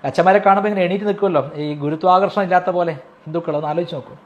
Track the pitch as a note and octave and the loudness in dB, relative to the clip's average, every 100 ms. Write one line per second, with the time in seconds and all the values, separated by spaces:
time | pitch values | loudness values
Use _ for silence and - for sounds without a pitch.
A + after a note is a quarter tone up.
0 | C#3 C#3 F3+ G3+ G3 G3 G#3 G3+ F3 F#3+ | -2 2 4 6 4 4 2 0 0 0
1 | G#3 G3+ G3 D#3 C3+ D3+ D3+ D3 D3 D#3 | -2 0 0 0 -2 -8 -8 -4 -6 0
2 | F3+ F#3 G3+ G#3 F#3+ F3+ F3+ F3+ E3+ D3 | 2 4 2 -2 0 0 0 -2 -4 -6
3 | - _ D#3 E3 D#3+ D3+ D#3 D#3+ F3 D3+ | -16 _ -8 -6 -4 -4 -4 -4 -6 -10
4 | - - | -14 -20